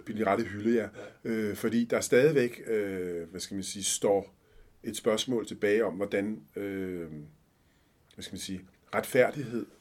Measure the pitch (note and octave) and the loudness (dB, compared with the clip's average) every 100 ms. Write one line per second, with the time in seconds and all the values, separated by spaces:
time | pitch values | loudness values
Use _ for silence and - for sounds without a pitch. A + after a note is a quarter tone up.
0 | - G#2+ G#2 G2+ G#2 G2+ A2 A#2 G2+ - | -8 -2 2 2 0 -2 2 2 0 -6
1 | - - A#2+ A2 G#2 G2+ A#2 A#2 A#2 A2+ | -16 -10 -4 -2 -2 -2 0 2 2 0
2 | - B2 D3 C#3+ A#2+ - - A2 G2+ F#2+ | 4 6 6 6 2 0 -2 0 0 -2
3 | F2+ E2+ E2 F2+ - G2 F#2 G2+ F#2+ - | -4 -6 -8 -10 -8 -8 -8 -6 -4 0
4 | A2 G2 F#2+ _ _ - - _ A#2 G#2+ | 2 2 0 _ _ -20 -20 _ -10 -4
5 | A#2+ A2 - A#2+ G2+ - G#2 G#2+ G#2 F2 | 0 0 0 -2 -4 -2 2 4 2 -2
6 | G2+ G2+ G#2 G#2+ - G#2+ G2+ G2 F#2 F2+ | -2 0 -2 -4 -10 -8 -6 -4 -6 -6
7 | E2 D2+ D2+ - _ _ _ _ _ _ | -8 -12 -16 -20 _ _ _ _ _ _
8 | _ - - F#2+ - F#2 - _ _ G#2 | _ -18 -12 -10 -8 -10 -12 _ _ -4
9 | - C3 A#2 D3 B2 A#2 G#2 - | 2 6 6 2 -6 -6 -6 -12